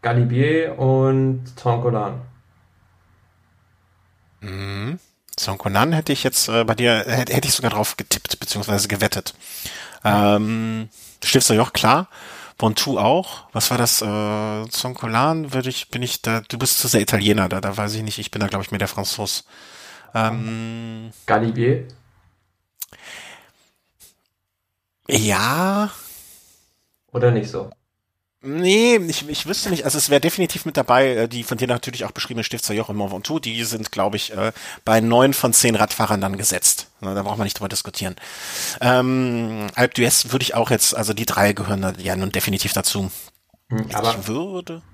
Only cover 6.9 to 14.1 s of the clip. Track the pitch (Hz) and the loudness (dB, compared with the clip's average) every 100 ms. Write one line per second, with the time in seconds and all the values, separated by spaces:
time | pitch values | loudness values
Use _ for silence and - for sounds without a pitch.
6.9 | 110 101 120 127 127 131 - 120 107 104 | 2 2 -2 2 0 0 0 0 0 -2
7.9 | - - - - - - 104 104 101 101 | -4 -2 -2 -2 -8 -6 -6 0 0 0
8.9 | 101 104 - - - - - - - - | 0 0 -2 -8 -14 -18 -14 -12 -12 -16
9.9 | - 107 104 104 104 107 113 113 110 110 | -4 2 4 6 4 2 -2 -2 -4 -8
10.9 | - - - - 135 - 107 120 - 117 | -14 -20 -8 2 4 4 4 2 2 4
11.9 | 135 185 - - - - _ 113 107 - | 4 2 -12 -20 -18 -20 _ 0 0 0
12.9 | 127 104 156 190 - - 113 - 123 - | 2 4 2 0 -12 -8 -2 0 2 2
13.9 | - 107 | 2 0